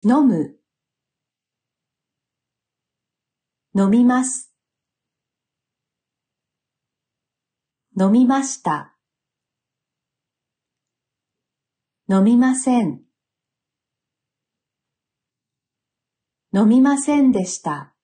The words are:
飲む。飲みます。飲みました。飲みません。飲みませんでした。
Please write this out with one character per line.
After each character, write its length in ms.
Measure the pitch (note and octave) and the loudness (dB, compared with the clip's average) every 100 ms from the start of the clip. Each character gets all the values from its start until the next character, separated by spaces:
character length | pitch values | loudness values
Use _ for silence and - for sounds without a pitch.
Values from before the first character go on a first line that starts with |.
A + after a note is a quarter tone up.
飲 220 | G#3 C4+ C#4 | 0 2 2
む。 320 | E3+ C#3+ - _ _ _ _ _ _ _ _ _ _ _ _ _ _ _ _ _ _ _ _ _ _ _ _ _ _ _ _ _ _ _ G3 | 0 -6 -12 _ _ _ _ _ _ _ _ _ _ _ _ _ _ _ _ _ _ _ _ _ _ _ _ _ _ _ _ _ _ _ -2
飲 140 | G3 | 2
み 160 | A3+ B3 | 2 2
ま 180 | B3+ | 2
す。 300 | C4 - - _ _ _ _ _ _ _ _ _ _ _ _ _ _ _ _ _ _ _ _ _ _ _ _ _ _ _ _ _ _ _ _ _ _ G3 | -4 -8 -16 _ _ _ _ _ _ _ _ _ _ _ _ _ _ _ _ _ _ _ _ _ _ _ _ _ _ _ _ _ _ _ _ _ _ -4
飲 120 | F#3+ | 0
み 140 | A3+ B3+ | 2 2
ま 180 | C4+ | 0
し 200 | C4+ - | -4 -8
た。 340 | F3 D3+ - _ _ _ _ _ _ _ _ _ _ _ _ _ _ _ _ _ _ _ _ _ _ _ _ _ _ _ _ _ _ _ - | -8 -8 -10 _ _ _ _ _ _ _ _ _ _ _ _ _ _ _ _ _ _ _ _ _ _ _ _ _ _ _ _ _ _ _ -4
飲 140 | F#3+ | 0
み 140 | G3 A#3+ | 2 2
ま 180 | B3+ C4 | 2 0
せ 280 | - B3 | -2 -2
ん。 200 | F#3 - _ _ _ _ _ _ _ _ _ _ _ _ _ _ _ _ _ _ _ _ _ _ _ _ _ _ _ _ _ _ _ _ _ _ _ | -2 -8 _ _ _ _ _ _ _ _ _ _ _ _ _ _ _ _ _ _ _ _ _ _ _ _ _ _ _ _ _ _ _ _ _ _ _
飲 140 | G3 G#3 | 0 2
み 140 | B3 | 4
ま 160 | C4+ C#4 | 2 0
せ 240 | C#4+ D4 | -2 0
ん 100 | C4+ | 2
で 140 | G3+ F3+ | 0 -4
し 160 | - | -8
た。 340 | D#3+ D3 - _ | -10 -10 -14 _